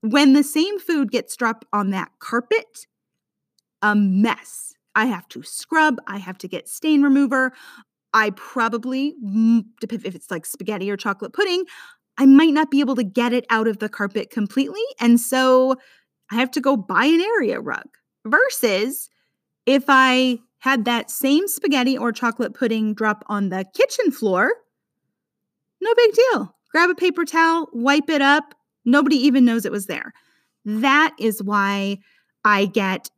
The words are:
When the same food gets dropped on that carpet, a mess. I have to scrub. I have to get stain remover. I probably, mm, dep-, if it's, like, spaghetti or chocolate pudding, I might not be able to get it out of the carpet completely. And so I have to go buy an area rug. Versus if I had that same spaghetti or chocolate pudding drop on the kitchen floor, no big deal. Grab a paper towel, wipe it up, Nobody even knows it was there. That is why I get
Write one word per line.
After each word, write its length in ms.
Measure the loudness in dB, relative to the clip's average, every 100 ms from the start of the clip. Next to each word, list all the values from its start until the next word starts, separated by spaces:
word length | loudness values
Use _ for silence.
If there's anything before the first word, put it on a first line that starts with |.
When 320 | 0 2 6
the 100 | 6
same 340 | 4 0 -2 -4
food 320 | -4 -4 -2
gets 240 | -4 -6
dropped 300 | -6 -4 -6 -6
on 180 | -4 -4
that 220 | -4 -8 _
carpet, 680 | -8 -6 -2 -4 -4 -20 -20 _ _ _ _ _ _ _ _ _
a 140 | 0 2
mess. 760 | 2 2 0 -2 -10 -20 -20 _ _
I 120 | -2 -2
have 200 | -4 -10
to 120 | -18
scrub. 540 | -16 -16 -6 0 2 0 -8
I 120 | -12
have 200 | -12 -14
to 100 | -12
get 200 | -12 -12
stain 340 | -8 0 2
remover. 500 | 4 2 2 0 -2 -6 -20 -20 _ _ _
I 160 | -2 -2
probably, 840 | -4 -12 -4 -4 -4 -6 -6 -6 -8
mm, 420 | -6 0 2 2 0 _
dep-, 120 | -12 -10
if 100 | -10
it's, 160 | -14 -12
like, 160 | -12 -10
spaghetti 440 | -12 -8 -6 -6
or 60 | -6
chocolate 360 | -6 -6 -8
pudding, 320 | -4 -2 -2 -6 -12 -20 _ _ 2
I 80 | 8
might 260 | 8 8
not 160 | 2 0
be 100 | 0
able 140 | 0 -2
to 60 |
get 280 | -2 -2 0
it 140 | -2 0
out 160 | 0 0
of 120 | -2
the 100 | -8
carpet 420 | -6 -6 -4 -6
completely. 520 | -6 -4 -2 -4 -4 -8 -2
And 180 | 2 2
so 560 | 2 -2 2 4 2 -2 _ _ _ _ _
I 60 | -4
have 140 | -2
to 80 | -2
go 160 | -2 -2
buy 300 | 0 0 2
an 140 | 2
area 400 | 2 -2 -2 -4
rug. 280 | -6 -10 -12 _ _ _
Versus 840 | -2 0 0 0 -2 0 -4 -6 -14 _ _ _ _ _ 0
if 180 | 0 4
I 500 | 4 4 4 2 -2 _ _
had 260 | -2 -2
that 260 | -2 -4 -4
same 380 | -4 0 0 0
spaghetti 500 | -4 -2 0 0 -2
or 140 | -4
chocolate 420 | -4 -4 -4 -8
pudding 400 | -4 -4 -2 -4
drop 300 | -2 -2 -4 -6
on 200 | -4 -4
the 160 | -4 -8
kitchen 380 | -2 -2 0 -2
floor, 400 | 0 -2 0 0 -2 _ _ _ _ _ _ _ _ _ _ _ _
no 120 | 0 4
big 160 | 4
deal. 420 | 4 2 2 -4 _ _
Grab 200 | 0 0
a 40 |
paper 300 | 2 -2 -2
towel, 440 | -4 0 2 0 -4
wipe 360 | -4 0 0 2
it 140 | 0
up, 320 | 4 2 0 _ _ _ 2
Nobody 300 | 2 4 2
even 280 | 4 4
knows 220 | 4 2 -4
it 60 |
was 140 | -8 -8
there. 280 | -10 -10 -18 _ _ _ _
That 500 | -8 -2 2 2 2 0
is 240 | -4 -4
why 560 | -4 -2 -2 -2 -4 -6 _ _ _ _
I 200 | 0 2
get 460 | 2 0 -2 -4 -8